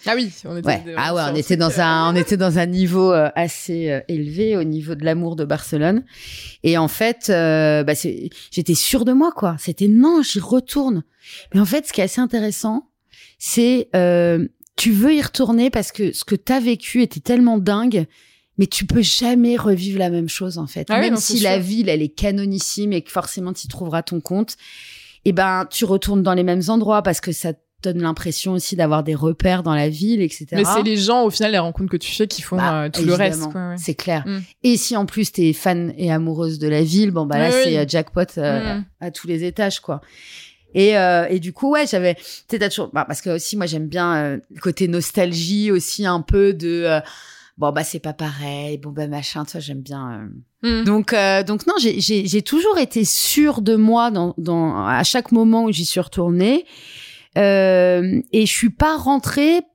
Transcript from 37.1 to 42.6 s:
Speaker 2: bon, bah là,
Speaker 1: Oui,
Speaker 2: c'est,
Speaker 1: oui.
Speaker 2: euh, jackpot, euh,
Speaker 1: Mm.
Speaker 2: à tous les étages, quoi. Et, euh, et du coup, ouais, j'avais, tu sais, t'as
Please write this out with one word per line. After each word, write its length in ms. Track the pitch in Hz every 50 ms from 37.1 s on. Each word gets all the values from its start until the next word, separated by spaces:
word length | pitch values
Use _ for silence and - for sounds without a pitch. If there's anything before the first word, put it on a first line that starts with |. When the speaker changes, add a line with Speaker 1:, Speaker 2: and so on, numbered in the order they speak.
Speaker 2:
bon, 160 | 175 170 151
bah 100 | 143 147
là, 120 | 143 160 170
Speaker 1:
Oui, 60 | 254 - 170
Speaker 2:
c'est, 60 | 170
Speaker 1:
oui. 80 | 160
Speaker 2:
euh, 80 | 151 147
jackpot, 340 | 135 165 165 156 - - 175 185 - - 170
euh, 380 | 143 147 143 - 220 214 202 202
Speaker 1:
Mm. 60 | 196 - _ _
Speaker 2:
à 100 | 180 175
tous 160 | - - -
les 160 | 170 170 160 175
étages, 380 | 180 170 220 208 196 190 -
quoi. 200 | - - 139 143 - _ - - - - - - - - _ _ _ _ -
Et, 240 | 185 196 208 214
euh, 300 | 202 185 180 175 170 170 -
et 100 | 185 185
du 140 | 165 185 -
coup, 180 | - 269 277 294
ouais, 120 | 294 294
j'avais, 300 | - 214 185 180 180 165
tu 60 | - - - - - - -
sais, 80 | 233
t'as 100 | 208